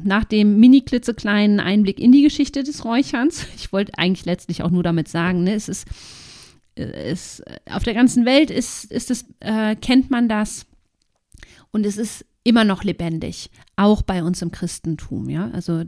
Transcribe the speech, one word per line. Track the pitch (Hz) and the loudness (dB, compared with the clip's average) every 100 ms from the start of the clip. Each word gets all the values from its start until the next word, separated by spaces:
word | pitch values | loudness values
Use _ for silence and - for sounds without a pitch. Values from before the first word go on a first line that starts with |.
nach | 190 202 | 0 -2
dem | 220 214 208 208 | 0 2 4 8
mini | 247 269 | 8 8
klitzekleinen | - 247 240 - 208 208 208 202 | 4 -4 -4 -6 -2 2 2 2
Einblick | 180 208 196 196 | 0 0 0 2
in | 240 | 6
die | 277 | 8
Geschichte | 294 - 277 277 | 6 2 -2 -4
des | 277 - | -8 -8
Räucherns, | 226 233 269 233 294 - - | -4 -2 -2 0 -2 -2 -10
<laughs> | - | -14
ich | - | -6
wollte | 190 202 - | -4 -4 -2
eigentlich | 180 190 170 | -2 -2 -4
letztlich | 180 - - | -6 -6 -6
auch | 170 | -2
nur | 180 | 0
damit | 170 165 151 | 0 -2 -4
sagen, | 170 175 180 | -4 -2 0
ne, | 180 | -2
es | 214 - | -2 -6
ist, | - - - - - - - - _ _ | -10 -12 -18 -20 -20 -20 -20 -20 _ _
äh, | - | -14
es, | - - 90 190 - - - - - | -12 -10 -10 -10 -12 -20 -20 -20 -10
auf | - | -6
der | 233 | -4
ganzen | 220 254 240 233 | 2 2 4 4
Welt | 277 311 | 4 2
ist, | - - - | 0 -6 -10
ist | - 240 - | -10 -8 -6
es, | 247 - - | -8 -10 -12
äh, | - 220 214 220 | -6 -2 -2 -2
kennt | - 262 262 | 2 2 2
man | 240 233 | 0 0
das | 214 214 - - _ _ _ _ _ _ - - - _ | 0 -4 -8 -18 _ _ _ _ _ _ -20 -20 -20 _
und | 214 208 | -4 -2
es | 202 | -4
ist | 233 - - _ | -8 -10 -20 _
immer | 247 226 | 2 4
noch | 214 190 | 4 0
lebendig, | 202 - 170 160 165 - - _ _ - | -4 -4 -6 -6 -8 -12 -16 _ _ 0
auch | 208 214 | 2 2
bei | - 180 | 0 -4
uns | 165 180 | -4 -4
im | 170 | -8
Christentum, | - 175 - 165 151 - - 127 | -8 -10 -8 -8 -8 -8 -8 -6
ja, | 151 214 | -6 -6
also | - 170 165 | -8 -6 -6